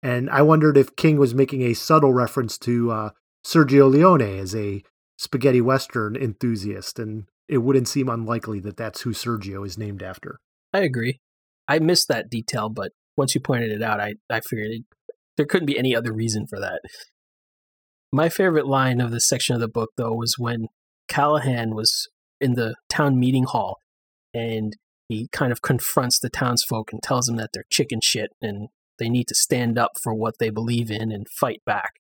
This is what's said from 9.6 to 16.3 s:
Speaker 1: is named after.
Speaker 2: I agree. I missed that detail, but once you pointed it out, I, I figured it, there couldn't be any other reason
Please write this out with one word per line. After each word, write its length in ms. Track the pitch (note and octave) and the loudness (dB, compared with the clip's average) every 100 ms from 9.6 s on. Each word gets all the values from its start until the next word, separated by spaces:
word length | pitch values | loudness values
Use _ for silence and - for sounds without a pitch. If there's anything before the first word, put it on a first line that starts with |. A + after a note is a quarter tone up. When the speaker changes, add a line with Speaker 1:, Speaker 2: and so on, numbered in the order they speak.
| G2+ | -10
Speaker 1:
is 120 | F2+ | -8
named 240 | G#2+ G2+ | -10 -8
after. 360 | F#2+ F#2+ - - _ _ _ | -12 -14 -16 -18 _ _ _
Speaker 2:
I 60 | F#3+ | -2
agree. 380 | F#3 C3 A#2 C3+ _ _ _ _ - | 0 -2 -4 -6 _ _ _ _ -2
I 120 | D3+ | 0
missed 280 | D#3+ F3 - | 2 2 2
that 200 | A#2 A2 | -2 -4
detail, 400 | A#2 A2 A#2+ G#2+ | -8 -6 -6 -6
but 220 | A2 - _ _ - | -6 -10 _ _ -4
once 160 | C3+ - | 0 -2
you 60 | |
pointed 300 | C3 B2 A#2 | 0 -2 -2
it 100 | G#2 | -4
out, 160 | A2 G#2 | -4 -2
I, 160 | G#2 G#2+ _ | -4 -8 _
I 100 | A2+ | -6
figured 300 | - A2+ G#2+ | -4 -8 -6
it, 120 | A2+ A2+ _ _ - _ - | -8 -14 _ _ -20 _ -4
there 80 | D3 | 0
couldn't 200 | F#3 D#3 | 0 0
be 100 | C#3+ | 0
any 160 | B2+ A#2 | 0 0
other 180 | A#2+ | -2
reason 340 | A2 A2+ | -4 -2